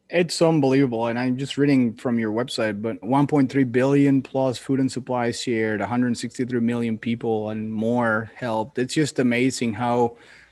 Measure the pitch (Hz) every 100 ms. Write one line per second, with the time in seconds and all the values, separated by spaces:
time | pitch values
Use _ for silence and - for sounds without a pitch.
0 | - 170 170 - 165 160 135 135 139 113
1 | 117 117 127 127 135 - 143 135 120 110
2 | 131 117 110 107 135 - 110 104 113 98
3 | 98 139 143 147 131 139 127 123 135 143
4 | 139 139 131 135 131 117 - 135 135 127
5 | 117 123 120 117 - 113 110 107 98 123
6 | 123 117 120 - 123 123 117 120 117 110
7 | - 117 117 110 107 110 110 110 110 123
8 | 117 110 110 - 123 113 110 - 127 -
9 | 147 - 123 117 131 - 117 101 123 120
10 | 120 - - - -